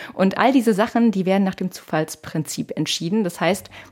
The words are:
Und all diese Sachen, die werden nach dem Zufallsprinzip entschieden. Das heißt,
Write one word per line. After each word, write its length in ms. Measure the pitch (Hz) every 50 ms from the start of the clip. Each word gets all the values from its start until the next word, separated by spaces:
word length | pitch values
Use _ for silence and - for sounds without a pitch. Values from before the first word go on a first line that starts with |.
| - - -
Und 240 | - 190 190 185 -
all 140 | 208 254 269
diese 200 | 269 214 233 214
Sachen, 380 | 180 220 233 - 233 233 233
die 160 | 190 190 180
werden 180 | 190 190 196 196
nach 120 | 190 -
dem 140 | - 190 180
Zufallsprinzip 1080 | - - - - - 156 156 - - - - - - 160 151 - - - 156 - - -
entschieden. 460 | 156 - - - 165 170 202 226 208
Das 160 | 175 - -
heißt, 280 | 175 165 196 - - - - - - -